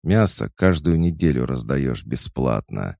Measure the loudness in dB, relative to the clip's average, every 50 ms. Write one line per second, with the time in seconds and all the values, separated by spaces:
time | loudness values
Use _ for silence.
0 | 0 2 4 4 4 4 2 0 -4 -6 _ 2 2 2 2 2 2 0 2 2
1 | 2 0 0 2 0 2 2 0 -2 -4 -4 -6 -4 -2 -2 -2 0 -2 -4 -6
2 | -6 -8 -4 -4 -4 -4 -4 -2 0 0 0 -2 -4 _ -10 -8 -8 -8 -10